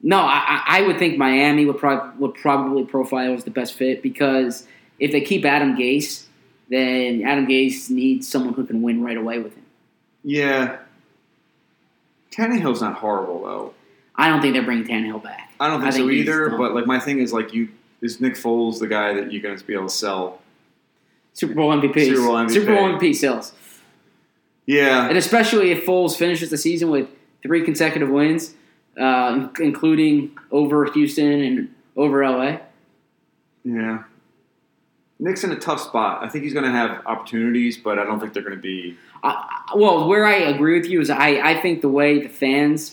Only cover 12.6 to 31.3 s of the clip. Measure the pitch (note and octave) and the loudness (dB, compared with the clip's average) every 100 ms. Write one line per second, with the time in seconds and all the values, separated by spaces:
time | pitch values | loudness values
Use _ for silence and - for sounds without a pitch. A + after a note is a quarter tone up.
12.6 | D3+ A#2 G#2+ - G#2+ G2 F2+ F2 - - | 0 -2 -4 -4 -4 -4 -4 -8 -8 -10
13.6 | - - _ _ _ - D#3+ D#3 C#3 B2+ | -12 -16 _ _ _ 2 4 4 2 2
14.6 | A#2+ A#2 A2+ A2 A2 G#2+ - - - - | 0 -2 -2 -4 -4 -6 -12 -16 -18 -4
15.6 | D3 D3 C#3 C3 B2+ C3+ D#3 D#3 D3+ A2+ | -2 0 0 0 2 2 0 0 0 0
16.6 | A#2+ A#2+ A#2 B2+ C#3+ C3+ A#2 A2+ A2 A2+ | -2 -2 0 -2 -2 -2 -2 -2 -4 -4
17.6 | A2 - _ _ A#2 A2+ C3 - A#2+ A#2 | -6 -8 _ _ -8 -4 -4 -2 -2 0
18.6 | A2+ A2+ A2 G#2+ G#2 G2+ G2+ G#2 G2+ F#2+ | 0 -2 -4 -2 -2 -2 -6 -8 -10 -10
19.6 | - G2+ F#2+ - G2+ F#2+ F#2 - _ _ | -8 -6 -6 -4 -4 -4 -6 -10 _ _
20.6 | _ _ _ _ _ _ _ - D#3+ D#3 | _ _ _ _ _ _ _ -6 -4 0
21.6 | D3+ D3 C#3 D3+ C3+ C3 A#2+ A#2 A2+ G3+ | 2 2 2 2 2 4 2 2 2 2
22.6 | G#3 G3+ F#3+ D#3+ E3+ - C#3 A#2 - - | 4 4 2 2 0 2 0 -2 -8 -18
23.6 | - - _ _ _ _ _ _ _ _ | -20 -20 _ _ _ _ _ _ _ _
24.6 | - C#3+ C#3 C3 D3 F3 - A#3 A3 A3 | 0 4 6 4 4 2 4 2 4 4
25.6 | F#3 E3 F#3 F#3 E3+ D#3+ F3 E3 E3 D3+ | 4 2 2 2 2 0 0 0 -4 -2
26.6 | E3 E3 E3 C#3+ C3 - _ _ C3+ E3 | -2 0 0 0 -2 -10 _ _ -2 0
27.6 | E3 D3+ D#3+ D#3+ C#3 C#3+ D3+ D#3+ - - | 0 0 0 0 0 2 2 0 -4 -14
28.6 | _ _ _ - C3 B2+ B2 B2+ C3 - | _ _ _ -2 0 2 0 -2 -4 -2
29.6 | D#3 - D#3+ D#3 D#3 D3 C3+ - - C#3+ | -2 0 2 4 4 2 0 -10 -4 0
30.6 | D3 D3 C#3+ D3+ D3 D#3 D3 | 2 2 2 2 0 2 2